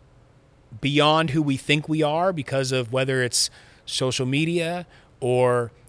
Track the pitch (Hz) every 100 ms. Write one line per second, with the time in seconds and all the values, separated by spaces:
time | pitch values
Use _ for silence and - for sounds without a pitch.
0 | - - _ _ _ _ _ 110 135 143
1 | 147 156 160 147 147 135 - 147 147 156
2 | 151 156 185 175 131 135 131 131 117 127
3 | 135 131 123 - - - - - - -
4 | 131 123 127 139 160 170 165 175 175 -
5 | _ _ 123 123 127 123 117 -